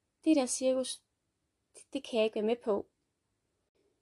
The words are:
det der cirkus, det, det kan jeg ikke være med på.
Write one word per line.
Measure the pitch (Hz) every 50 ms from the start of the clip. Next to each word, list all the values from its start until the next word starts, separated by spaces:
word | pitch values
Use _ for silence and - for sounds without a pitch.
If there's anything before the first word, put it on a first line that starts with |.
| _ _ _ _ -
det | 320 311
der | 294 254
cirkus, | 247 - - 262 262 262 262 254 - - - _ _ _ _ _ _ _ _ _ _ _ _ _ _ -
det, | - - _ -
det | - -
kan | - -
jeg | 226 220
ikke | 220 -
være | 220 208
med | 214 240
på. | 240 - 240 202 202 - _ _ _ _ _ _ _ _ _ _ _ _ _ _ _ _ _ _ _ _ _ _ _